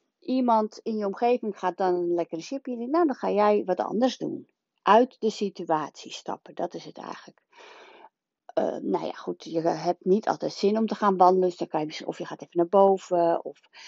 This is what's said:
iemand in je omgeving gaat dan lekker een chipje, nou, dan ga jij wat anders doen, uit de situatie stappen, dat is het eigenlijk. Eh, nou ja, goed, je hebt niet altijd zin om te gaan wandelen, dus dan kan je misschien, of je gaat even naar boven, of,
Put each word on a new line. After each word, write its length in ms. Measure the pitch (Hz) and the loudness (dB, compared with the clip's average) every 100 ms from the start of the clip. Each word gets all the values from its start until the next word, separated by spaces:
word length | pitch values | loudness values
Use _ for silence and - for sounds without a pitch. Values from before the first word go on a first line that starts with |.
| _ _ | _ _
iemand 600 | - 254 247 220 214 - | -4 0 2 2 2 -6
in 180 | - 214 | -6 -4
je 100 | 202 | -4
omgeving 520 | 190 240 247 220 - | 0 2 2 -2 -4
gaat 180 | 185 175 | -4 -2
dan 380 | 185 180 175 | 0 0 0
lekker 220 | 175 165 165 | -2 -2 -6
een 80 | |
chipje, 320 | 165 269 269 233 | -8 -10 -8 -8
nou, 300 | 240 320 330 | -2 2 2
dan 80 | |
ga 160 | 247 190 | 0 -2
jij 340 | 202 208 208 | 2 4 2
wat 160 | 185 185 | 0 -2
anders 380 | - 202 254 - | -2 0 0 0
doen, 320 | 151 160 - _ _ _ | -8 -8 -14 _ _ _
uit 340 | - 214 254 - | 4 6 6 0
de 100 | 220 | -4
situatie 800 | - 202 185 170 156 147 - - | -2 -6 -6 -2 -2 -2 -12 -18
stappen, 420 | - - 190 - | -16 -12 -12 -12
dat 200 | 160 170 | -8 -8
is 100 | 170 | -8
het 140 | - - | -16 -16
eigenlijk. 440 | - 185 - _ _ _ - - - - - _ _ _ _ | -14 -14 -16 _ _ _ -20 -20 -20 -20 -20 _ _ _ _
Eh, 220 | - - - | -2 -2 -2
nou 300 | - 180 165 | -4 -2 -4
ja, 60 | |
goed, 320 | - - 175 | -8 -10 -10
je 160 | 160 160 | -6 -2
hebt 440 | 165 165 170 180 | -2 -2 -2 -2
niet 240 | 185 196 - | 2 0 2
altijd 240 | 160 156 | -2 -4
zin 260 | - 202 220 | -2 0 2
om 80 | 220 | 0
te 80 | |
gaan 220 | - 208 185 | 0 0 6
wandelen, 320 | 180 185 180 | 6 6 2
dus 100 | - | -2
dan 100 | 170 | -6
kan 120 | 156 | -6
je 60 | 156 | -6
misschien, 200 | - - | -10 -10
of 120 | 170 | -10
je 80 | 170 | -10
gaat 160 | 156 | -14
even 140 | 160 175 | -8 -2
naar 120 | 170 | 2
boven, 760 | 202 196 190 - 180 170 170 | 6 6 4 0 0 2 0
of, 160 | - - _ - | -4 -14 _ -20